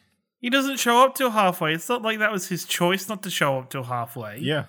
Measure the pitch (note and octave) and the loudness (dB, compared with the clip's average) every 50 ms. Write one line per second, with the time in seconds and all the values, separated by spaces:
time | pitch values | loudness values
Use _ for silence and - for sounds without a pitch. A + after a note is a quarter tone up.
0 | _ _ _ _ _ _ _ _ B3 A#3+ C4 C#4 C4+ C4+ C4+ A#3 - B3 A#3+ B3 | _ _ _ _ _ _ _ _ -4 0 0 2 0 0 -2 -2 2 4 6 6
1 | C4+ C4 C4 - C4+ A#3+ G#3+ A3 G3 F#3 F3 - E3+ D#3 D#3+ E3+ - - B3 A#3 | 6 6 4 2 0 0 2 4 2 2 2 2 0 0 0 -2 -2 -4 -4 -2
2 | A3 A3 A3 G#3+ G#3+ G#3+ G#3+ F#3 F3+ - F3+ E3 - - - - F3 F3 F#3+ F#3+ | -2 -2 -2 0 0 0 0 0 -4 -4 -6 -6 -4 -4 -2 0 2 2 2 0
3 | F#3+ - A3 F#3+ - F#3 E3+ - D#3+ C#3+ C3+ C3 B2+ - - C#3 A#2+ B2 B2 A#2+ | -2 -6 -8 -8 -8 -6 -2 0 0 2 0 -2 -4 -6 -8 -8 -6 -4 -4 -4
4 | A#2 - - B2+ A2 G#2 G#2 B2+ D3 C3+ D#3 C#3+ C3 | -6 -6 -8 -10 -12 -10 -10 -6 -2 -2 -2 -2 -2